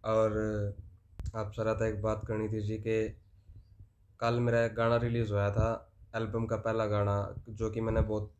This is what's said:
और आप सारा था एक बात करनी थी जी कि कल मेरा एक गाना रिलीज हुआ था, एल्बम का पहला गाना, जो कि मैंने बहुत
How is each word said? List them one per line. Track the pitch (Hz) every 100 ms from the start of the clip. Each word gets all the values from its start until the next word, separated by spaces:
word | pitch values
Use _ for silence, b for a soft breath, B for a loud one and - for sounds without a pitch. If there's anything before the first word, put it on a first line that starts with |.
और | 110 110 110 107 107 104 101 101 - - _ - - 113
आप | 104
सारा | 104 110
था | 107 110
एक | 104
बात | 110 107 -
करनी | 107 107
थी | 107
जी | 104 110
कि | 110 110 107 - - - - - - - - _ _ -
कल | 117 120
मेरा | 120 117
एक | 117
गाना | 113 117 117
रिलीज | 120 120 110
हुआ | 101 101
था, | 104 113 113 - _ - 113
एल्बम | 113 113 113
का | 113
पहला | 110 113 107
गाना, | 104 101 101 98 - -
जो | 104 113
कि | 110
मैंने | 113 110
बहुत | 107 107 104